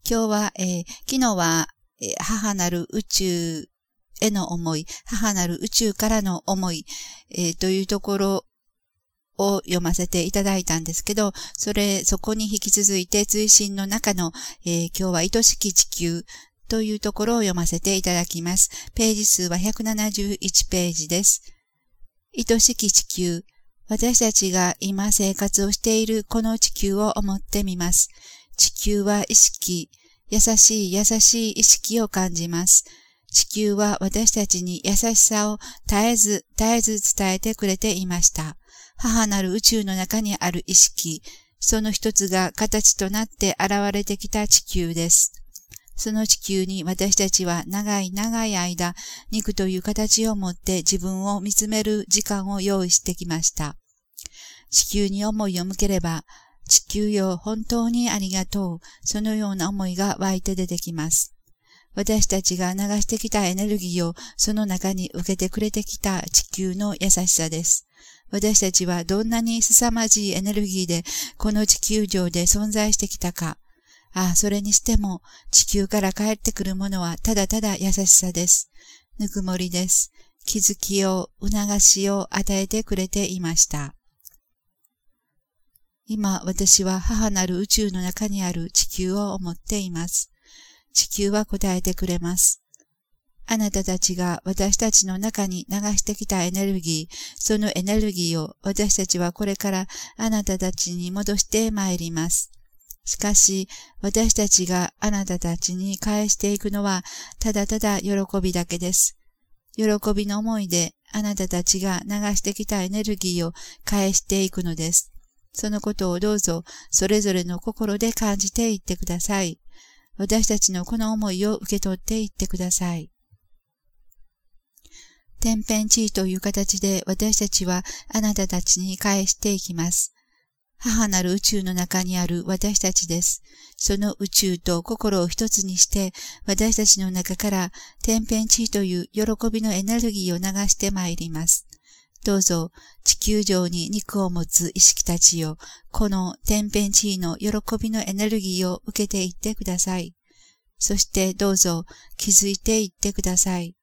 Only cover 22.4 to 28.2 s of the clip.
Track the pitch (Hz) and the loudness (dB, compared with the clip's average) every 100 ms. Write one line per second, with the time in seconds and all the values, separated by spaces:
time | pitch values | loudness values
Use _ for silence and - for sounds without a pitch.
22.4 | 226 226 - 240 208 - - - 180 170 | 0 4 4 2 2 2 2 -2 -2 -2
23.4 | - _ - _ - 214 233 240 226 208 | -6 _ -20 _ -6 0 2 4 4 2
24.4 | 196 185 180 - 190 196 196 - 196 190 | 2 2 0 0 -4 -2 0 2 2 0
25.4 | 202 - 196 202 - 220 220 220 208 226 | 0 0 0 0 2 2 2 -2 0 0
26.4 | 220 226 - - 196 196 214 - 202 196 | 0 2 0 2 0 2 0 0 -2 -2
27.4 | - 208 196 180 175 175 - - | -4 -4 -2 -2 2 2 2 -2